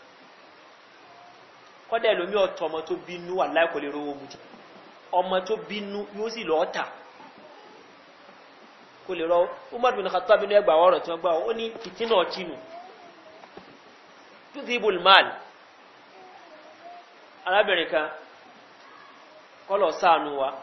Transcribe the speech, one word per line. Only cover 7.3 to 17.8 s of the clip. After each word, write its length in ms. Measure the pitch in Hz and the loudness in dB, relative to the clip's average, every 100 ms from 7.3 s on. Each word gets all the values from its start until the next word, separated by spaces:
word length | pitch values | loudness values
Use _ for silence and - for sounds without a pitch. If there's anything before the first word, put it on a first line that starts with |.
| - - - - - - - - - - - - - - - - - - | -20 -20 -20 -20 -20 -20 -20 -20 -20 -20 -20 -20 -20 -20 -20 -20 -20 -10
Kò 80 | |
lè 100 | 175 165 | -6 2
rọ-, 220 | 175 180 - - | 2 2 -2 -12
Umar 220 | 240 247 | 0 0
bin 140 | 202 185 | 0 -2
Khattab 320 | 185 - 202 | -2 4 4
bínú 140 | 196 208 | 6 4
ẹgbàá 200 | 185 160 | 6 6
ọ̀rọ̀ 240 | 180 160 | 8 6
tí 100 | 165 | 0
wọ́n 100 | 170 | -2
gbà, 100 | 175 165 220 | 0 0 0
ó 40 | |
ní 180 | 226 226 | -2 -4
fìtínà 440 | - 185 - 226 208 | -8 -14 -6 0 2
ọtí 280 | 170 190 | 2 -4
nù. 120 | 175 135 - - - - - - - - - - - - - - - - - - - | -10 -12 -16 -18 -18 -20 -20 -20 -20 -20 -20 -20 -20 -20 -20 -20 -20 -20 -20 -20 -18
Tuzhibul 440 | 285 226 240 208 180 | -14 -4 -2 0 -2
mal. 260 | 180 190 135 - - - - - - - - - - - - 640 622 - - - - - - - | 2 4 4 -4 -18 -20 -20 -20 -20 -20 -20 -20 -20 -20 -20 -20 -20 -20 -20 -20 -20 -20 -20 -12
Arábìnrin 460 | 175 196 202 175 | -2 2 2 0